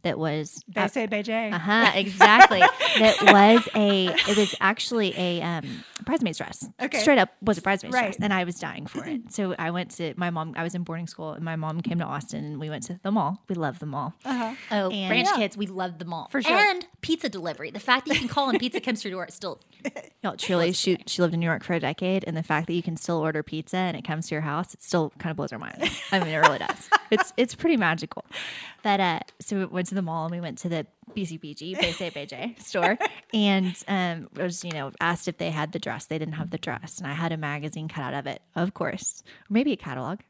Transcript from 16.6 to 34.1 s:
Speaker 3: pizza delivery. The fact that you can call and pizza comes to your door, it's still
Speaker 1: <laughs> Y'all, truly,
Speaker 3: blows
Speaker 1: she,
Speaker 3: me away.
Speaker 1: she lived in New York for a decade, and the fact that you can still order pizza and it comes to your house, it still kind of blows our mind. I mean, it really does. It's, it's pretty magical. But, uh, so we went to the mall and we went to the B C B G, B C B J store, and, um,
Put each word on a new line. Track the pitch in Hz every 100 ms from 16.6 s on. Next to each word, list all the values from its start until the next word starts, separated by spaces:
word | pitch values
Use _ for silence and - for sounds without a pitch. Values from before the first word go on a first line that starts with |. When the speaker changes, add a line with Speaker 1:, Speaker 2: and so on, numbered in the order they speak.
| 415 359 - _
Speaker 3:
pizza | - 320 262
delivery. | 190 170 151 156
The | 202
fact | - 254 302
that |
you | 302
can | 247
call | - 269
and | 240
pizza | 247 -
comes | - 220
to | 208
your | 185
door, |
it's | 175 -
still | 190 - _ _ 285
Speaker 1:
<laughs> | - - _
Y'all, | 202 -
truly, | - 180 170
Speaker 3:
blows | 185
Speaker 1:
she, | -
Speaker 3:
me | 175
away. | -
Speaker 1:
she | -
lived | 175
in | 165
New | 170
York | 156
for | -
a | 170
decade, | 135 156 185 190 180
and | 160
the |
fact | 160 151 160
that |
you | 170
can | 165 165
still | - 170
order | 156 156
pizza | 147 156 - 185
and | 185 160
it |
comes | - 156 -
to |
your | 151
house, | 156 151 180
it | -
still | - 175 156 -
kind | 170
of | 156
blows | 147
our | 113
mind. | - - 311 - -
I | 196
mean, | 170
it | 156
really | - -
does. | - - - 415 -
It's, | 220 - -
it's | 247
pretty | - 330 277
magical. | 175 165 - - - - - - - -
But, | 214 196
uh, | 185 160 - _
so | - 196
we | 190
went | 180 180
to |
the | 190
mall | 170 165 160
and |
we | 175
went | 170 -
to | 175
the | 165 - _ -
B | 214
C | 180 160
B | 151
G, | 147 160
B | 277 -
C | - 175
B | 147 143
J | 131 226 233
store, | - 185 170 233 415 - _
and, | 220 202 190 185 175 -
um, | 196 180